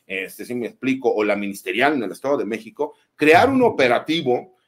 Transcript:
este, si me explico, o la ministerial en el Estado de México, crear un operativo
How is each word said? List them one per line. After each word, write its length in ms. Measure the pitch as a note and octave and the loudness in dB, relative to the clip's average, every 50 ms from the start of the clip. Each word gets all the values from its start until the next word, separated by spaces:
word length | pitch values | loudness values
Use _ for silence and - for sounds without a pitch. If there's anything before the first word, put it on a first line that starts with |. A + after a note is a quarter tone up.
| _ | _
este, 400 | - F#2+ F#2+ F#2+ F2+ - - G2 | -12 -10 -10 -10 -10 -12 -14 -12
si 80 | F#2 B2 | -10 -8
me 140 | B2 A2+ | -8 -8
explico, 440 | G2 - _ B2+ C3+ C3 C3 B2 A#2 | -8 -10 _ -2 -2 -2 0 0 0
o 120 | G#2 G#2 G#2+ | 0 2 0
la 120 | G#2 G2+ | 0 0
ministerial 580 | G2+ G2+ G2+ G2 - - F#2+ F#2 A2+ C3+ D3 D#3 | -2 -4 -6 -10 -8 -8 -6 -2 0 0 0 0
en 100 | B2+ G#2 | 0 -4
el 80 | F2+ | -6
Estado 260 | F2 - - C3+ C#3+ | -8 -8 -4 -4 -2
de 80 | B2+ F#2+ | -2 -4
México, 480 | G#2 A2+ G#2+ A2 A2 - - - - - _ _ _ _ | -6 -8 -8 -10 -14 -8 -8 -8 -8 -8 _ _ _ _
crear 340 | - D3 D3+ D#3+ F3+ A#3+ C4+ | 0 4 6 6 6 6 4
un 140 | C4+ B3+ B3 | 4 2 2
operativo 920 | G#3+ D3+ C#3 C3 A#2+ A#2+ A2+ - D3+ D#3+ E3+ D3 B2 B2 D3+ - - _ _ _ | 2 2 2 2 2 2 0 0 -2 -4 -2 0 0 0 -2 -2 -8 _ _ _